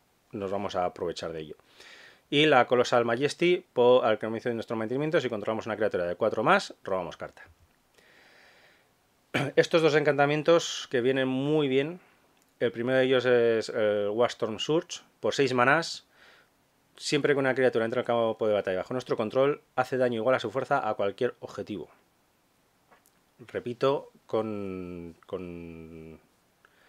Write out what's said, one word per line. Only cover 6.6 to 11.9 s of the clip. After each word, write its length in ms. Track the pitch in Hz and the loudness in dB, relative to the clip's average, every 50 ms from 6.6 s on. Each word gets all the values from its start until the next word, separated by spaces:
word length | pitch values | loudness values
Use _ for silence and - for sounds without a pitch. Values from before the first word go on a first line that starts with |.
| - - - - _ | 0 -4 -12 -14 _
robamos 340 | - 95 92 90 78 - | -4 -4 -4 -4 -6 -8
carta. 260 | - - 76 - - - - _ _ _ _ _ _ _ _ _ _ _ _ _ _ _ _ _ _ - - _ _ _ _ _ _ _ _ _ _ _ _ _ _ _ _ - | -12 -14 -14 -14 -18 -20 -20 _ _ _ _ _ _ _ _ _ _ _ _ _ _ _ _ _ _ -20 -20 _ _ _ _ _ _ _ _ _ _ _ _ _ _ _ _ -4
<clears throat> 220 | - 139 139 143 | -2 -2 2 2
Estos 260 | - 156 - - 170 156 | 2 2 2 2 2 2
dos 120 | 160 143 | 4 2
encantamientos 920 | 156 147 151 143 139 143 143 147 151 143 165 170 170 160 - - - - - | 2 2 2 2 2 2 2 2 0 2 4 4 4 2 -2 -6 -10 -8 -4
que 100 | - 127 | -2 0
vienen 280 | 117 131 135 135 131 131 | 0 2 2 2 0 0
muy 400 | 131 131 135 143 151 156 147 135 | -2 -2 0 0 0 0 0 2
bien. 320 | 131 135 139 156 | 0 0 0 -2